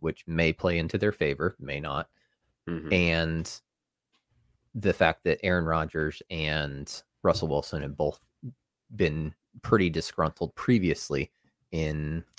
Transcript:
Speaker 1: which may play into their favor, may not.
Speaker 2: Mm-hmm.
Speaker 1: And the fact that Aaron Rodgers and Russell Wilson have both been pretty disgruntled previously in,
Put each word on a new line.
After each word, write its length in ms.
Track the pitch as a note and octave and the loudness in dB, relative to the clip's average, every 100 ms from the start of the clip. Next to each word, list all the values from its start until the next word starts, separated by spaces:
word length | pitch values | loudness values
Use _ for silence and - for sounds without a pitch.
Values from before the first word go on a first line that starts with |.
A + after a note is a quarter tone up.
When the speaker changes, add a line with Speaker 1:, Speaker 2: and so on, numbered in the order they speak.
Speaker 1:
which 260 | D#2+ - - | -6 -6 -4
may 260 | E2 E2 | 2 2
play 260 | D#2+ F#2 E2+ | 2 0 0
into 200 | E2 F#2+ | 0 0
their 140 | G#2 | 0
favor, 420 | - D#2 C#2+ E2+ - | 2 0 0 -2 -4
may 180 | C2+ C#2 | -8 -6
not. 280 | D2+ C#2 - _ _ _ _ _ - | -4 -6 -6 _ _ _ _ _ -8
Speaker 2:
Mm-hmm. 240 | E2+ D#2 | -6 0
Speaker 1:
And 680 | F2+ E2+ E2 E2 D#2+ D#2+ - _ _ _ _ _ _ _ _ _ _ _ | 2 4 2 0 -2 -6 -10 _ _ _ _ _ _ _ _ _ _ _
the 180 | A2+ G2+ | -2 2
fact 320 | - E2 - | 4 4 2
that 140 | F2 D2+ | 0 0
Aaron 200 | F#2 F2+ | 2 2
Rodgers 580 | E2 D#2+ D#2 D#2+ D#2 - - | 2 0 0 -2 -4 -4 -8
and 720 | E2+ D2+ D2+ D2 C#2 C#2+ - - _ | -4 -2 -2 -4 -6 -10 -14 -16 _
Russell 260 | G2 F#2+ E2 | 2 2 2
Wilson 340 | C#2+ - D#2+ | 0 -2 -6
have 140 | C#2+ C#2+ | -6 -2
both 240 | D2 - _ _ B2+ - _ _ - | -2 -4 _ _ -16 -16 _ _ -10
been 400 | G#2+ E2+ D#2 D#2 - _ - | -2 0 0 -6 -8 _ -12
pretty 260 | - A2 F2+ | 2 4 4
disgruntled 640 | D#2+ - - D#2+ - E2 | 0 -4 -2 -2 -2 -8
previously 760 | - - A#2+ F2+ D2 - C#2 - _ _ _ _ | -4 2 2 2 0 -2 -4 -4 _ _ _ _
in, 500 | E2 D#2 D2+ D2+ D#2+ - | -4 -2 -2 -4 -6 -10